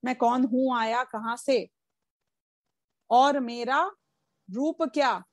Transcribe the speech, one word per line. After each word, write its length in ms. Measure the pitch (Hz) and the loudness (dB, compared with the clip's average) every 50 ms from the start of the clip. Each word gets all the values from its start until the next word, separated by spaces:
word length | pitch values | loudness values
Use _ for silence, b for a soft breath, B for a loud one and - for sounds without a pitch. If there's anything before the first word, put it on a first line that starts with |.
| - | -4
मैं 100 | 247 254 | -6 -2
कौन 280 | - 247 233 240 254 254 | 0 2 2 2 2 0
हूं, 340 | 247 220 254 262 262 254 240 | 2 2 0 0 0 0 -2
आया 260 | 226 220 226 240 254 | -2 -2 -2 -2 -4
कहां 340 | - - 220 220 226 233 247 | -4 -8 -10 -8 -8 -8 -6
से 320 | - - 269 233 131 - _ _ _ _ _ _ _ _ _ _ _ _ _ _ _ _ _ _ _ _ _ _ _ _ _ _ _ _ | -2 0 0 0 0 -4 _ _ _ _ _ _ _ _ _ _ _ _ _ _ _ _ _ _ _ _ _ _ _ _ _ _ _ _
और 300 | 214 247 262 285 285 285 | 4 6 6 6 4 0
मेरा 520 | 254 233 233 240 240 233 262 294 339 381 392 _ _ _ _ _ _ _ _ _ _ - | -2 -4 -6 -6 -4 -2 0 0 0 -2 -4 _ _ _ _ _ _ _ _ _ _ -12
रूप 320 | 185 226 277 311 330 - 339 | -6 -4 -2 -2 -2 -2 -4
क्या 400 | 294 320 302 277 254 220 180 185 _ | -2 0 0 0 0 0 -4 -6 _